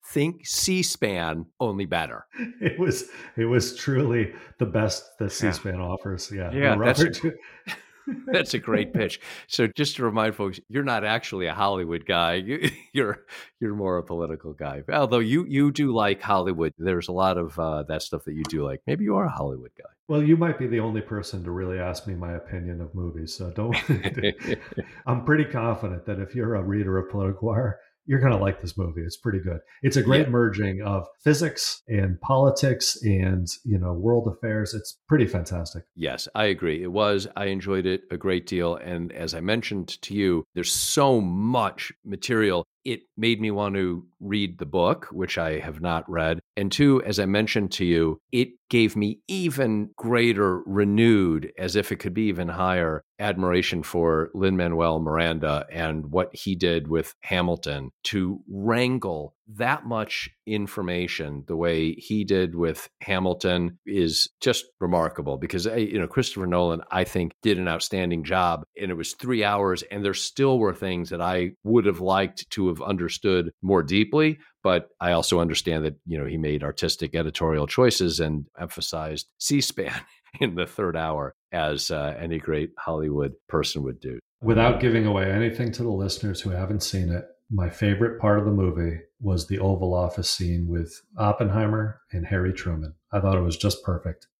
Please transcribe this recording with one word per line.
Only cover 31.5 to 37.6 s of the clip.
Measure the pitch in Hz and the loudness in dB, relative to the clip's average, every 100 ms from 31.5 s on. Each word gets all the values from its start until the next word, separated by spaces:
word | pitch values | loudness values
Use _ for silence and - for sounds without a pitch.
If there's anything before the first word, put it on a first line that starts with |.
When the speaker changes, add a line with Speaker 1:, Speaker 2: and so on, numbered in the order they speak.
| - - - - | -2 -6 -6 -2
Speaker 2:
and | 104 98 90 | 0 2 -2
politics | - 131 139 135 139 123 - - | 2 4 6 4 2 2 -2 0
and, | 110 95 92 92 87 - | 2 4 4 0 -2 -6
you | 120 98 | 0 0
know, | 90 | 0
world | 87 101 117 113 | 0 2 2 2
affairs. | - 117 107 104 110 | -4 -4 -2 -2 -6
It's | - - _ | -12 -18 _
pretty | 151 110 | 4 4
fantastic. | 101 82 90 82 - - - | 0 -4 -6 -6 -10 -16 -6
Speaker 1:
Yes, | 78 64 - 107 | -6 -4 -8 0
I | 107 | 0
agree. | 90 87 78 | 2 0 -2
It | 90 | -2
was. | 92 104 101 98 - | 0 2 2 0 -4
I | 101 | -2
enjoyed | 98 | -2